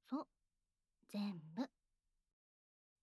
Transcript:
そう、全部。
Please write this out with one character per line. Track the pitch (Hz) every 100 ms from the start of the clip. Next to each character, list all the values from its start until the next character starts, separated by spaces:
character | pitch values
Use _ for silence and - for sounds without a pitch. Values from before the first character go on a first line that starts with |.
| -
そ | 277
う、 | - _ _ _ _ _ _ _ -
全 | 202 202 175 156 170
部。 | 269 _ _ _ _ _ _ _ _ _ _ _ _ _